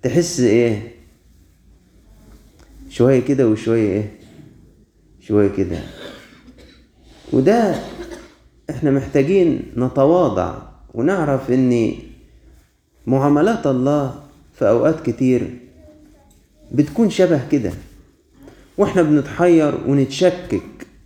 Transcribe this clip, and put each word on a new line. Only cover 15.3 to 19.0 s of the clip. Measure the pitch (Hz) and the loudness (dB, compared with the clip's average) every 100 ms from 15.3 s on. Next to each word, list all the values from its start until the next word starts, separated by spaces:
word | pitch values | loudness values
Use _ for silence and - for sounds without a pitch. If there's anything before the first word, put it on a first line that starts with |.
| 123 104 - - - - - - _ _ _ _ _ - | 0 -2 -10 -20 -20 -20 -20 -20 _ _ _ _ _ -8
بتكون | - 143 - 226 | -2 0 2 0
شبه | - 180 151 123 | 2 2 2 0
كده، | 147 104 - - - - _ _ _ - - - - | -2 -2 -8 -16 -20 -20 _ _ _ -20 -20 -18 -2
وإحنا | 202 185 | 0 2